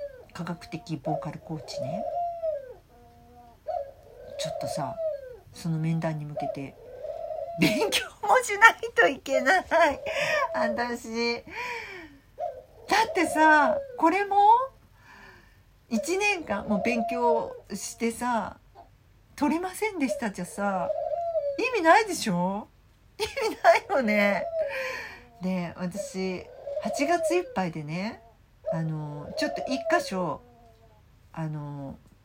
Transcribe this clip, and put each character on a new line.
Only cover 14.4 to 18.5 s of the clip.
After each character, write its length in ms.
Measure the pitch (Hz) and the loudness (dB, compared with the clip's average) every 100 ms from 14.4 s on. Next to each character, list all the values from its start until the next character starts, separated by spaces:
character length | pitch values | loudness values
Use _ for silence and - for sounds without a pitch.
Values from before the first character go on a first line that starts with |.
| 415 466 539 - - _ - - - - - - _ _ - | 8 8 4 -8 -20 _ -20 -20 -20 -20 -20 -20 _ _ -4
一 300 | 226 - 381 | -2 0 2
年 260 | 415 370 | 2 0
間 220 | - 202 - | -2 -4 0
も 80 | 208 | 0
う 60 | |
勉 200 | 226 - - | 2 0 0
強 480 | 240 240 453 - - - | 2 4 4 0 -10 -12
し 240 | 202 - - | -10 -10 -2
て 140 | 233 | -2
さ、 480 | 226 240 226 185 | 0 0 0 -2